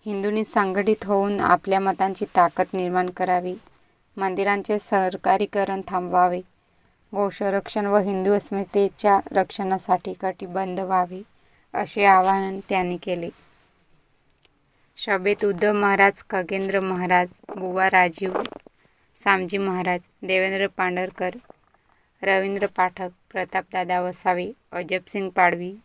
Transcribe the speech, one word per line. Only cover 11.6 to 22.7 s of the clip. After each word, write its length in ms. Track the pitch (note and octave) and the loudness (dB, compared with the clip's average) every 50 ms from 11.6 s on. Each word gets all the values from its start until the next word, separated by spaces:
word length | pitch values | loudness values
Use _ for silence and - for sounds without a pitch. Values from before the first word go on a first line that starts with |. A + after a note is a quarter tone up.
| _ _ - | _ _ -6
असे 320 | - - D3 - A3 G3+ | -6 -6 -4 -2 4 6
आवाहन 540 | G3 F#3+ F#3 F#3 F#3+ G3 G3 G3 F#3+ F#3+ G3 - - | 8 8 8 6 4 2 2 0 -4 -6 -8 -6 -4
त्यांनी 280 | G3+ F#3+ F#3 F3+ F3+ E3 | -2 -2 0 -2 -4 -6
केले. 320 | - G3+ F3+ E3+ E3+ E3+ - - _ _ _ _ _ _ _ _ _ _ _ _ _ _ _ _ _ _ _ _ _ _ _ _ _ _ _ _ _ _ _ - | -4 -6 -6 -4 -6 -10 -12 -16 _ _ _ _ _ _ _ _ _ _ _ _ _ _ _ _ _ _ _ _ _ _ _ _ _ _ _ _ _ _ _ -12
सभेत 480 | - A3+ G3+ F#3+ F3+ G3+ G#3 G3+ - | -4 -2 -2 0 2 0 0 2 0
उद्धव 280 | G#3 G3 F3 G#3 G#3 G#3 | -2 0 2 2 2 2
महाराज, 500 | G#3 G#3 G3+ G3 G3 G3 G3 G3 - - _ | 4 4 2 4 6 6 4 4 0 -12 _
खगेंद्र 500 | - F#3+ F3+ D#3+ G#3 F#3+ G3 F#3+ F#3+ G3 | -4 -4 -4 -2 -4 -4 -4 -2 -2 -2
महाराज, 480 | F#3+ F#3+ F#3+ F3+ F3+ F3+ F3+ F3+ F3+ F3+ - _ - - - | -2 -2 -2 -2 0 2 2 2 2 0 -6 _ -18 -14 -12
बुवा 320 | F#3+ F#3 F#3 F3+ F#3+ F#3+ F#3+ | -8 -8 -6 -2 0 0 4
राजीव, 540 | F#3+ F#3 F3+ F3 E3+ - G3 F#3 F#3 - - - - - _ - _ _ _ _ _ _ _ _ _ _ - | 4 4 4 4 0 -4 -6 -4 -4 -4 -6 -8 -10 -16 _ -20 _ _ _ _ _ _ _ _ _ _ 2
सामजी 340 | G3+ G3 F#3+ F#3 F3 G3 G3 | 2 2 2 0 -4 -4 -4
महाराज, 420 | G3 G3 F#3 F3+ F3+ F3+ F3+ F3+ F3+ _ _ _ | -2 -2 -2 -2 -2 -2 -2 -4 -6 _ _ _
देवेंद्र 460 | - F3+ F#3 F#3 F#3 F#3+ F#3+ F#3+ G3 F#3+ | -4 0 0 2 2 0 0 -2 -2 -4
पांढरकर, 640 | _ - F#3 F3+ F3+ F3+ F#3 F#3 - - F#3 F3+ F3+ B3 _ _ - _ _ _ _ _ _ _ _ _ _ _ _ _ | _ -4 -4 -2 -2 -4 -6 -6 -6 -6 -6 -6 -6 -8 _ _ -20 _ _ _ _ _ _ _ _ _ _ _ _ _
रवींद्र 460 | - G3 G3 F#3+ F#3+ G3 G3 G3+ G#3 | 0 0 2 2 2 0 -2 -2 -2
पाठक, 420 | G3 | -2